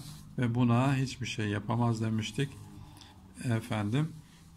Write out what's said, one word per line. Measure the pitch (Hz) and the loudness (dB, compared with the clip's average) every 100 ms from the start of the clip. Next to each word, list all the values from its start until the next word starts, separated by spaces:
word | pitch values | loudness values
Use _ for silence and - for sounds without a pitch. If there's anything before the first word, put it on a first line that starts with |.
| - - - - | -6 -14 -8 -2
ve | 123 | 0
buna | 120 120 117 135 135 | 4 6 6 4 2
hiçbir | 131 - 113 | 0 -2 -6
şey | - 107 | -2 0
yapamaz | 101 104 117 117 110 | 0 0 2 2 2
demiştik. | 113 110 107 - 143 - - - - - - - - - | 2 0 0 -2 -4 -6 -16 -16 -18 -20 -20 -20 -18 -6
Efendim, | 131 113 - 110 101 131 160 - - - - | -2 0 0 -2 0 2 0 -4 -18 -20 -20